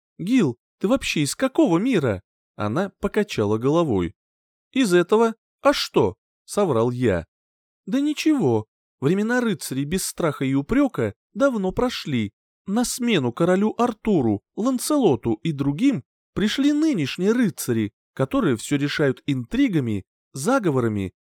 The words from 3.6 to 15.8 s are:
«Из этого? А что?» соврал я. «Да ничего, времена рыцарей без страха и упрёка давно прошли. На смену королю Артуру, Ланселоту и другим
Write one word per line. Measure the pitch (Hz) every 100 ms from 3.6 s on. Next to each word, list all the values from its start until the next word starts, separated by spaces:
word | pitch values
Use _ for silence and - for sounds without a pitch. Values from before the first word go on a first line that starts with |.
| 131 165 160 98 85 - _ _ _ _ _
«Из | 262 220
этого? | 175 175 220 226 - _ _
А | 277
что?» | 285 - - 104 - _ _
соврал | - - 190 110 123
я. | 123 120 87 - _ _ _ _ _ -
«Да | 254
ничего, | 294 294 311 285 139 110 - _ _ _
времена | 135 196 214 247
рыцарей | 233 170 - 131
без | 143 185
страха | - - 165 -
и | 135
упрёка | 139 143 254 277 - 110 - _
давно | 202 277 226 185
прошли. | 190 247 - - 233 202 - _ _ -
На | 214
смену | 240 - 240 185 123
королю | - 170 185 214 -
Артуру, | 240 - 220 180 117 101 - -
Ланселоту | 240 254 - 302 208 120 117 113
и | 165
другим | 139 139 147